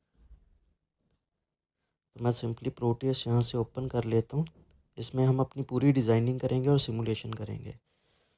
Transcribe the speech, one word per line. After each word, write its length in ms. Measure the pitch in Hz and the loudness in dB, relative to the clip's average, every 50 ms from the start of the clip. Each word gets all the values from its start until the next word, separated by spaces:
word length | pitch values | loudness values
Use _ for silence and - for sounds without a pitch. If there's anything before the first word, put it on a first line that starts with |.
| _ _ _ _ _ - - - _ _ _ _ _ _ _ _ _ _ _ _ _ _ _ _ _ _ _ _ _ _ _ _ _ _ _ _ _ _ _ _ _ _ - | _ _ _ _ _ -20 -20 -20 _ _ _ _ _ _ _ _ _ _ _ _ _ _ _ _ _ _ _ _ _ _ _ _ _ _ _ _ _ _ _ _ _ _ -10
तो 80 | 117 117 | -4 0
मैं 80 | 120 117 | 0 0
simply 380 | - - 117 117 - - 131 | 0 -2 -6 -6 -6 -6 -8
प्रोटियस 520 | - - 120 120 117 - 135 135 131 - - 117 | -6 -2 0 0 0 0 0 -2 -2 -2 0 0
यहाँ 140 | 117 120 | 2 2
से 160 | 117 117 - 123 | 2 0 0 -4
ओपन 300 | 113 - - 127 131 131 | -4 -4 -6 -8 -8 -4
कर 160 | 123 120 110 | -4 -2 -2
लेता 320 | 113 113 113 113 - 131 143 | 0 0 0 0 0 -2 -4
हूँ। 80 | 165 160 - - - _ _ _ _ _ _ - | -4 -4 -6 -20 -20 _ _ _ _ _ _ -10
इसमें 260 | 113 - - 131 131 | -10 -4 0 2 4
हम 140 | 131 131 131 | 4 4 2
अपनी 240 | 131 - - 139 131 | 0 -2 -4 -8 -6
पूरी 260 | - 127 123 131 143 | -4 -2 2 4 4
डिज़ाइनिंग 480 | 135 131 113 110 113 113 117 123 127 127 | 4 4 4 4 4 4 4 2 0 0
करेंगे 300 | - 127 127 131 127 143 | -2 0 0 2 2 4
और 100 | 143 139 | 2 2
सिमुलेशन 520 | - - 113 113 113 110 110 - - 117 110 | 2 0 -4 -4 -2 -2 -4 -4 -4 -8 -8
करेंगे। 420 | 107 110 - 107 107 - - - - _ _ _ _ _ _ _ _ _ _ _ | -8 -8 -8 -10 -10 -12 -14 -16 -18 _ _ _ _ _ _ _ _ _ _ _